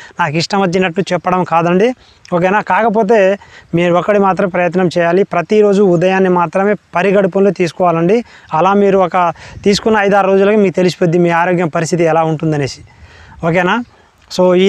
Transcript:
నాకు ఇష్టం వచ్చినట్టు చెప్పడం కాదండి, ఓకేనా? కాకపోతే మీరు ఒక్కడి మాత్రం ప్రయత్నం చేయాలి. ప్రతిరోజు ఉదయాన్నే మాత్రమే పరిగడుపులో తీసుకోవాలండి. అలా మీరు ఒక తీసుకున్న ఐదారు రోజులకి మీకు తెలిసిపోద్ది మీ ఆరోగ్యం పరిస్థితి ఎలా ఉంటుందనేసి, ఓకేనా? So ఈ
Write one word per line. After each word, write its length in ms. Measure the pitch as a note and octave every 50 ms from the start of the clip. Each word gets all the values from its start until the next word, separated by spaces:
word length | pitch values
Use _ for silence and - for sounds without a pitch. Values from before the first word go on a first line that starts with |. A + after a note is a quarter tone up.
| - - - -
నాకు 160 | F3 D#3 C#3+
ఇష్టం 240 | E3 - - F#3+ G3
వచ్చినట్టు 400 | G3 F3+ E3 F#3 F#3 F#3 D#3+ G3+ F3+ - F3+
చెప్పడం 320 | E3+ - F3+ F3+ F#3 F3
కాదండి, 440 | - E3 E3 E3 F3 F3 F#3 G#3 B3 B3+ - _ _ _ _ _ - F3+
ఓకేనా? 260 | F3 F3+ F#3 G3 G#3+
కాకపోతే 800 | F#3 - F#3 F#3 A3 A#3 G3 A3 A3+ F#3+ A#3 G#3+ F#3+ F#3+ G3 F#3+ - - - - - _ -
మీరు 180 | E3+ F3 F3+ E3+ F3
ఒక్కడి 180 | E3+ - G#3 G#3
మాత్రం 300 | G3 F#3+ F#3 E3+ G3 F#3
ప్రయత్నం 400 | F3 F3+ F3+ F3 D#3+ F#3 F#3 E3+ - F3+
చేయాలి. 240 | E3+ E3+ E3+ F#3+ G3+
ప్రతిరోజు 600 | - - F3 E3+ - G#3+ G#3+ G#3 G#3 G3 G3 G#3
ఉదయాన్నే 480 | F#3 F3 E3+ F3+ F#3 F#3+ F#3+ F#3+ F#3 F3+ F3
మాత్రమే 340 | E3+ D#3+ - F#3+ G3 G#3 G#3 - - _ -
పరిగడుపులో 540 | E3+ F3+ G3+ F#3 G#3 G3 F#3 - G3 G3 G3+
తీసుకోవాలండి. 760 | E3+ - F3+ D#3+ - - F#3 F3 E3 E3 E3+ F3 G#3 A#3+ A#3 - - - - - -
అలా 180 | D#3 E3+ F#3+ G3+
మీరు 260 | G3+ G3+ G3 F#3+ G3
ఒక 340 | F#3 E3+ - F#3 F3 E3+ D#3 - - - - - -
తీసుకున్న 320 | G3+ G#3 - - A3+ A3 G#3+ G3
ఐదారు 200 | G3+ G3 G3+ F#3+
రోజులకి 300 | F#3 G3 G3 G3 G3 G#3+
మీకు 200 | A3 G3+ F#3 D3+ F#3
తెలిసిపోద్ది 380 | F3+ F#3 - - F#3 E3+ D#3+ F3
మీ 120 | F3 E3+ E3+ E3 F3
ఆరోగ్యం 260 | F3+ F3+ E3+ F#3 D#3
పరిస్థితి 360 | - E3+ E3 C#3+ F#3 E3 E3+
ఎలా 200 | D#3+ D#3 E3 E3 D#3+ D#3+
ఉంటుందనేసి, 500 | D3 E3 D#3+ D3+ D3 C#3 A#2+ - - - - _ _ - - - - - - - - -
ఓకేనా? 300 | E3 D#3+ F#3 F3+ F3+ G3+ A#3+ A#3+ - _ _ _ _ _ _ _ _ -
So 180 | - F3+ F3+ F3+
ఈ 100 | F3+ F#3+